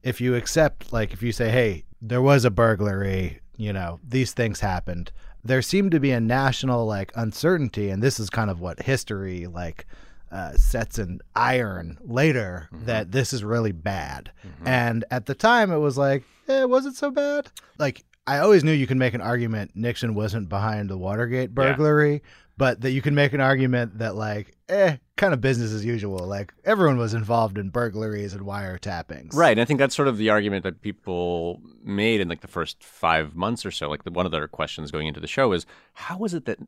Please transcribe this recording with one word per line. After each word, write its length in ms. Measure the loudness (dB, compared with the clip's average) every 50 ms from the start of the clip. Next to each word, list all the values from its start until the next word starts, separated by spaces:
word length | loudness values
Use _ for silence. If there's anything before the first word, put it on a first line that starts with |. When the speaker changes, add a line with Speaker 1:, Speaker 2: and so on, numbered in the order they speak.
Speaker 1:
if 200 | -4 -4 -4 0
you 120 | 0 2 2
accept, 560 | 0 0 0 2 4 4 4 2 -4 -10 -4
like, 220 | -2 -2 -2 -2
if 100 | -4 -4
you 80 | -4 -4
say, 200 | -2 0 0 2
"Hey, 340 | 4 4 2 2 0 -4 -10 -16 -18 -14
there 220 | -8 -2 0 4
was 240 | 6 6 6 6 6
a 40 | 4
burglary, 880 | 4 4 4 4 4 2 0 -2 0 -2 -2 -2 0 -2 -2 -4 -6 -10 -18 -20 -10 -8
you 160 | -6 -6 -4
know, 260 | -4 -6 -6 -8 -10
these 300 | -10 -4 0 0 0 0
things 280 | 0 -2 -2 -2 -2 -2
happened," 520 | -2 -2 -2 -2 -4 -4 -6 -6 -6 -8 -10 -12 -14 -14 -16 -14 -2
there 160 | 0 2 2
seemed 300 | 2 2 2 2 2 4
to 100 | 4 4
be 120 | 4 4
a 80 | 2 2
national, 680 | 2 2 2 2 2 2 0 0 0 0 0 0 0
like, 260 | 0 -2 -4 -4 -6 -4
uncertainty, 760 | -4 -4 -4 -4 0 2 2 2 2 0 -2 -2 -2 -2 -2
and 120 | -2 2
this 160 | 0 0 0 0
is 120 | -6 -4
kind 180 | -2 -2 -2 -2
of 140 | -2 -4
what 180 | -6 -8 -8 -6
history, 640 | -2 -2 -2 -2 -2 -6 -6 -6 -6 -6 -6 -8 -8
like, 400 | -8 -8 -8 -8 -8 -8 -12 -14 -16 -18 -18 -20 -20 -20 -20 -18 -12
uh, 240 | -10 -10 -10 0 4
sets 440 | 4 4 4 4 0 -4 -4 -4 -6
in 220 | -6 -6 -6 -10 -12 -4 0
iron 640 | 0 2 2 2 0 0 -2 -6 -8 -8 -10 -12 -14
later, 680 | -12 -4 0 2 4 4 4 2 -2 -4 -8 -10 -12 -14
Speaker 2:
Mm-hmm. 140 | -16 -10 -6
Speaker 1:
that 260 | -2 -2 -2 -4 -2
this 220 | -2 -2 0 0 -4
is 100 | -6 -2
really 280 | -2 0 0 0 0
bad. 600 | -2 -2 -4 -4 -4 -4 -6 -8 -10 -12 -14 -16 -20 -20
Speaker 2:
Mm-hmm. 240 | -20 -20 -18 -8 -2
Speaker 1:
And 380 | 2 2 2 2 2 0 -2 -2 -2
at 160 | -4 -4 -4
the 80 | -4 -6
time, 360 | 2 4 4 6 6 4 4
it 80 | 2 2
was 200 | 2 2 2 2
like, 260 | 2 2 2 0 -2 _ _ _ _ 0
"Eh, 160 | 2 2 4
was 220 | 4 4 2 2
it 80 | 0 -6
so 160 | -4 -4 -2
bad?" 400 | 0 0 0 0 0 -2 -4 -6 _ -20 _ _ _
Like, 300 | -2 -2 -2 -2 -6 _ _ _ _ _
I 120 | -2 0 4
always 260 | 6 8 8 8 6
knew 80 | 4
you 140 | 4 2 2
can 120 | 2 2 2
make 140 | 2 2
an 80 | 0 -2
argument 520 | -2 -2 0 0 0 -2 -2 -4 -6 -6 _
Nixon 400 | -4 -4 -4 -2 -2 -2 -2 -2
wasn't 340 | 0 -2 -2 -2 -4 -4 -4
behind 400 | -4 -2 -2 -2 -2 -2 -4 -4
the 80 | -6
Watergate 540 | -6 -4 -4 -2 -2 -2 -2 -2 -2 -2 -2
Speaker 2:
Yeah. 240 | 0 2 2 2 2
Speaker 1:
burglary, 480 | 2 4 4 6 6 4 4 2 0 _ -12 -20 -20 _ _ _
but 240 | 0 0 0 2 0
that 120 | -2 -2
you 100 | -2 0
can 120 | 0 2 2
make 200 | 4 2 2 2
an 60 | 2
argument 560 | 2 2 4 4 2 2 2 0 0 -4 -4 -6
that, 160 | -6 -6 -4
like, 420 | -4 -4 -4 -4 -6 -8 _ _ _ _ -2
eh, 280 | 2 4 4 4 4 -2 _ _ _
kind 180 | 0 2 2 2
of 60 | 2
business 320 | 2 2 2 2 0 -2
as 120 | -4 -4 -2
usual. 420 | -2 -4 -4 -4 -4 -6 -6 -6
Like, 280 | -6 -6 -8 -8 -10 _ _ _
everyone 340 | 0 2 4 4 4 4 4
was 160 | 0 0 -2
involved 440 | -2 0 2 2 2 2 2 -2 -4
in 120 | -6 -4
burglaries 640 | -2 -2 -2 -2 -4 -6 -6 -6 -6 -6 -8 -8
and 100 | -8 -10
wiretappings. 920 | -10 -8 -8 -6 -6 -8 -10 -8 -8 -8 -8 -8 -8 -10 -14 -16 -14 -4 2
Speaker 2:
Right. 160 | 6 6 6
And 100 | 8 6
I 40 | 4
think 140 | 2 4 2
that's 160 | 2 2 2
sort 140 | 2 0 2
of 100 | 2 2
the 120 | 2 4
argument 320 | 4 4 2 0 -2 -2 -4
that 180 | -6 -8 _
people 800 | -10 -10 -10 _ _ -6 -4 -2 -2 -2 -2 -2 -4 -4 -6 -8 -14 -20 -20 _
made 380 | -8 -4 -2 0 2 2 2 2
in, 80 | 0 -2
like, 120 | -4 -8
the 80 | -10 -10
first 340 | -6 -6 -6 -6 -8 _
five 520 | -20 -20 -10 -2 0 2 2 2 0 -2 -4
months 320 | -4 -4 -4 -4 -4 -8
or 40 | -10
so. 180 | -8 -6 -6 -6
Like, 160 | -6 -6 -8
the, 60 | -6
one 160 | -2 -2 -2
of 60 | 0
their 140 | -2 -4 -4 -6
questions 420 | -6 -6 -6 -6 -6 -10 -10 -8
going 180 | -6 -4 -4 -4
into 120 | -6 -8
the 60 | -10
show 260 | -6 -2 0 2 2
is, 140 | 2 -2 -4 _ -20 -20 _ _ _
how 240 | -16 -12 -12 -10 -6
was 160 | -6 -6 -6
it 100 | -6 -6
that 140 | -6 -8 -8 -10